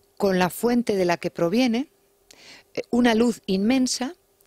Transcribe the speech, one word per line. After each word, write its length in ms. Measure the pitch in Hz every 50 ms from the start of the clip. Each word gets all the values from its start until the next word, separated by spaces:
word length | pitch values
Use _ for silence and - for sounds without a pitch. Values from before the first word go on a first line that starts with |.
| _ _ _ _
con 200 | - 196 185 180
la 100 | 185 170
fuente 480 | - - - 240 247 240 233 - 208
de 80 | 190 180
la 140 | 175 170 -
que 120 | - 175
proviene, 580 | - - 170 170 190 240 262 240 220 240 294 - _ _ _ _ _ _ _ _ - - - - - - _ _ _
eh, 80 | - - -
una 260 | - 240 240 240 226
luz 280 | 220 240 240 - - -
inmensa, 720 | - 190 190 202 220 262 269 254 247 - - 247 285 359 - _ _ _ _ _